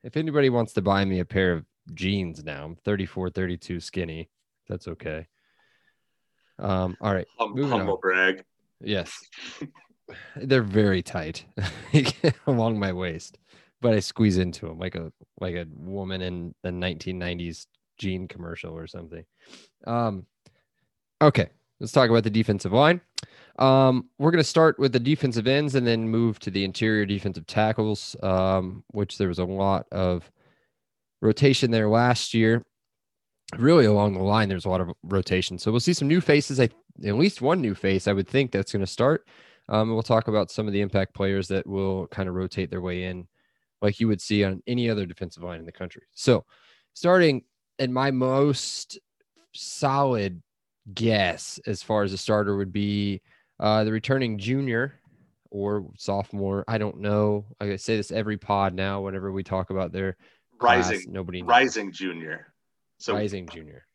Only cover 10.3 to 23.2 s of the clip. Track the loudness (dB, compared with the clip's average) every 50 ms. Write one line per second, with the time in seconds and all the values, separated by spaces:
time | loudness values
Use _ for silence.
10.3 | -14 -12 0 4 4 4 4 4 4 4 6 6 4 2 0 -4 -8 -6 -6 -6
11.3 | -10 -10 -14 -12 _ -6 -6 -6 -6 -12 -6 2 4 4 4 4 -2 2 2 2
12.3 | 2 2 _ 0 2 2 2 2 0 0 -2 -2 -2 -4 -4 -6 -6 -8 -12 -16
13.3 | -20 _ _ _ _ -20 _ _ _ _ 2 4 4 4 2 -2 2 4 4 6
14.3 | 6 4 2 0 -4 -8 -12 -12 -10 -8 -10 -8 -8 -8 -12 -12 _ _ -20 _
15.3 | _ -8 -8 -6 -6 -8 -10 -10 -14 -16 -12 -10 -8 -8 -6 -6 -6 -6 -6 -6
16.3 | -6 -8 -8 -10 -14 _ -8 -8 -6 -4 -4 -4 -6 -6 -8 -8 -8 -6 -6 -6
17.3 | -6 -6 -8 -8 -10 -12 -16 _ _ _ _ _ _ -8 -6 -6 -4 -6 -8 -10
18.3 | -14 -14 -12 -12 -12 -12 -12 -14 -12 -14 -14 -14 -16 -16 -16 -16 -18 -18 -18 _
19.3 | _ _ _ -20 -20 -20 -20 _ _ _ -8 -4 -2 -2 0 -2 -4 -6 -12 _
20.3 | _ _ _ _ _ _ _ _ _ _ _ _ _ _ _ _ _ _ 6 6
21.3 | 6 6 0 0 _ _ _ _ _ _ -10 2 4 4 6 6 6 4 4 4
22.3 | 2 2 2 2 0 0 0 2 4 6 6 6 4 2 _ _ _ -12